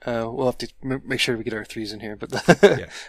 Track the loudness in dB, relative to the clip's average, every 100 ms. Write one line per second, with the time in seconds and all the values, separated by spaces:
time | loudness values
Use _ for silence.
0 | -6 -4 -4 -2 -2 -2 -8 -10 -6 -6
1 | -4 -2 -2 -2 -4 -8 -8 -8 -8 -8
2 | -10 -10 -6 0 6 8 8 6 -4 -14